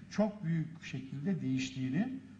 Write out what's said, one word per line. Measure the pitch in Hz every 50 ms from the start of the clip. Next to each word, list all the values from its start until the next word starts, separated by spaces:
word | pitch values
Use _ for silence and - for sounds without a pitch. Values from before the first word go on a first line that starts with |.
| - -
çok | - - 214 208 - - 165
büyük | 165 165 165 156 - - - -
şekilde | - - 131 131 - 143 139 147 196 190 143
değiştiğini | 131 131 131 131 131 - - 135 127 131 135 175 240 269 - - - - - -